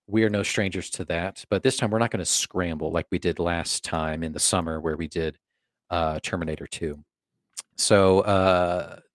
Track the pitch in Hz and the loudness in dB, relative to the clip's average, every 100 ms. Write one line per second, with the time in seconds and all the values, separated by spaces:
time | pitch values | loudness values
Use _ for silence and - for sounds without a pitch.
0 | - 107 110 104 98 - 98 92 - - | -2 2 4 2 -2 0 -2 -2 -8 -8
1 | 87 85 90 - - 98 131 - 113 110 | -4 -4 -4 -8 -4 0 0 0 0 0
2 | 117 101 85 - - 95 90 78 78 82 | 0 -2 -2 -2 -2 -2 -2 -2 -2 -2
3 | 78 92 90 82 85 85 82 - - 82 | -2 -2 -2 -2 0 -2 -2 -6 -4 -2
4 | 78 80 80 78 - 95 82 80 80 78 | -2 -4 -6 -2 0 0 0 -4 -4 -4
5 | 82 82 80 73 _ _ _ _ - 87 | -4 -4 -4 -6 _ _ _ _ -6 -2
6 | 80 78 - 90 80 78 - - 82 76 | 0 -2 -4 -4 -4 -6 -8 -8 -8 -8
7 | - _ _ _ _ - - - - 104 | -14 _ _ _ _ -18 -14 -4 4 6
8 | 95 95 104 98 95 90 87 90 82 - | 8 6 4 4 4 4 2 0 -4 -12
9 | _ | _